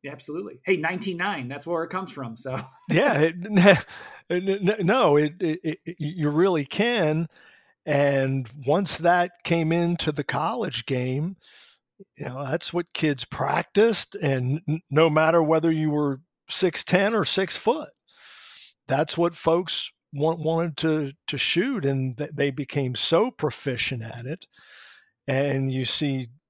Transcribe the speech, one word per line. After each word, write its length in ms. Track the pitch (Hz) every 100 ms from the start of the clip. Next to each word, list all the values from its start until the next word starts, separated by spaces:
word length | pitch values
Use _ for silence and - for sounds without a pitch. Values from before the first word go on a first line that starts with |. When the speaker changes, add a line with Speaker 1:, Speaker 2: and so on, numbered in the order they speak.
Speaker 1:
Yeah, 100 | 143
absolutely. 480 | 147 - 156 202 -
Hey, 140 | - 185
nineteen 400 | 160 185 196 170
nine, 280 | 190 175 123
that's 200 | 143 165
where 180 | 170
it 60 | -
comes 200 | 185 185
from. 260 | - 123 113
So 220 | 135 127 - -
<laughs> 120 | -
Speaker 2:
Yeah, 320 | 156 277 160
it, 160 | 160 175
<laughs> 40 |
n-, 140 | 190 208 190 160 - - - - _
n-, 380 | 180 190 196 185
n-, 160 | 220 175
no, 300 | 247 196 147
it, 180 | 151 180
it, 200 | 175 156
it, 340 | 160 151 - 175
you 320 | 147 180 147
really 340 | 147 190 170
can. 640 | 139 - 226 240 156 156 170 _ - - _ _
And 640 | - 143 143 139 135 135 123 151 131
once 320 | 165 196 -
that 440 | 170 180 175 _
came 300 | - 170 160
into 400 | 170 170 175 -
the 120 | 147
college 640 | 143 131 165 247 190 120 -
game, 500 | 131 127 131 160 196 - - - _ _ _ - _
you 100 | -
know, 180 | 127
that's 280 | 143 151 -
what 200 | 175 170
kids 320 | - 156 139
practiced. 920 | - - 131 - - - 226 214 - -
And 440 | 151 135 127 151 -
n-, 140 | 156 _
no 200 | 143 165
matter 320 | 151 160 170
whether 280 | 156 160 165
you 200 | 160 156
were 300 | 147 147 135 _ _ _
six 360 | - 180 -
ten 300 | - 180 202
or 100 | 226
six 320 | 165 - 190 -
foot, 340 | - 165 143 _ _ _ - - - - - _ -
that's 280 | 131 156 -
what 200 | 170 170
folks 540 | - 170 180 - - _ _
want, 280 | 139 156 170
wanted 360 | 151 165 170 147
to, 340 | 160 156 139 139 -
to 100 | 139
shoot. 460 | - 165 240 254
And 320 | 139 135 131 113
th-, 140 | 143
they 160 | 151 143
became 440 | 131 139 147 131
so 360 | 127 - 165 247
proficient 720 | - 151 - - 123 - 123
at 240 | 110 120 120
it. 200 | 175 - _ - - - - _ _ -
And 440 | 135 143 135 135
you 120 | 131
see 440 | 123 - 147 135 120 131